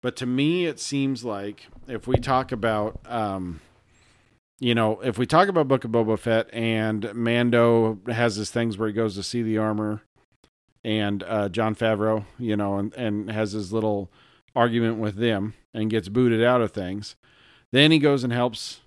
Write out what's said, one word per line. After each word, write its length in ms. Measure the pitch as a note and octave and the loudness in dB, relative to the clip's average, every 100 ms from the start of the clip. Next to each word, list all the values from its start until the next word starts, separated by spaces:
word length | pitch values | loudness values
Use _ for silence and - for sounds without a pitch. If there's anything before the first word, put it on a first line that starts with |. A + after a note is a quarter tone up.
But 120 | B2 A#2+ | -6 -6
to 100 | B2+ | -4
me, 400 | B2+ D3 F3 F3 | 0 2 0 -2
it 120 | C#3 | -4
seems 460 | - C#3+ C3+ C3 | -6 -2 -2 -2
like 420 | A#2+ G2+ G2+ G#2 - - - | -6 -6 -8 -10 -18 -20 -10
if 180 | A#2 A#2+ | -10 -4
we 100 | B2+ | -4
talk 340 | C3 C3 C3 | -2 -2 -2
about, 480 | A#2+ A2+ G#2+ G#2 - - | -4 -2 -2 -4 -8 -10
um, 540 | A#2 G#2+ F#2+ F2+ D#2+ _ _ _ _ _ _ _ _ _ _ | -6 -4 -6 -8 -10 _ _ _ _ _ _ _ _ _ _
you 140 | B2 | -2
know, 260 | A#2 A2 G#2+ | 2 0 0
if 160 | A#2+ A2 | -4 -2
we 80 | |
talk 240 | B2 D#3 G3 | 2 4 4
about 180 | F3+ C#3+ | 2 2
Book 160 | C3 | 0
of 100 | B2 | 0
Boba 260 | A#2 A2 A2 | 0 2 0
Fett 340 | - A2+ - | 2 0 0
and 600 | A#2 A2+ A2 A2 A2 G#2+ | -4 -2 0 0 -2 -4
Mando 840 | G#2+ A#2 A#2+ A#2+ A#2+ A#2 A#2 A2 G#2+ - | -4 0 2 4 4 6 6 4 0 -4
has 280 | A2+ B2 G2+ | 2 2 0
his 140 | G#2 | -4
things 260 | - A#2 G2 | -2 -2 -2
where 100 | A2 | -4
he 60 | |
goes 220 | G#2 A2 | 0 -2
to 80 | G2 | -4
see 180 | F#2+ A#2+ | -6 -4
the 160 | A2+ A2 | -2 0
armor 460 | G#2+ G#2+ G#2+ G#2+ _ _ _ _ _ _ _ _ | 0 -2 -2 -6 _ _ _ _ _ _ _ _
and, 380 | A#2 G#2+ G#2 G2+ | -4 -2 0 -4
uh, 260 | F2+ G#2+ G2+ | -4 -2 -2
Jon 260 | F2+ A2 | 0 -2
Favreau, 520 | G#2 A2+ A2 G#2+ A2 G#2 - | 0 0 2 0 0 -4 -8
you 160 | A#2+ | -4
know, 220 | G#2+ G#2 G2 | -2 0 -2
and, 160 | G2+ | -4
and 360 | - A#2 G#2 G#2 | -4 -4 -4 -4
has 220 | G#2+ A2 | -4 -4
his 200 | G#2 F#2+ | -4 -4
little 400 | A2 A2 G#2 F#2+ _ _ _ _ | -2 0 -2 -6 _ _ _ _
argument 440 | - A#2 A#2 A#2 A2 | 0 2 4 0 0
with 180 | A2 G2 | -4 0
them 380 | A#2 G#2+ G2+ A2 _ | 0 0 -2 -8 _
and 160 | A2+ G#2+ | -4 0
gets 220 | A2+ F#2 | 0 0
booted 340 | G#2+ B2 A2+ | 2 4 4
out 160 | A#2+ B2 | 4 4
of 120 | A2 | 2
things. 440 | - F#2 G2 G#2 - _ _ _ _ _ | -2 -6 -8 -12 -18 _ _ _ _ _
Then 180 | B2+ D3+ | 4 6
he 80 | D#3+ | 6
goes 240 | D3 C#3 | 6 2
and 80 | B2 | 0
helps 500 | A#2+ B2 A2+ - - | 0 0 -2 -12 -14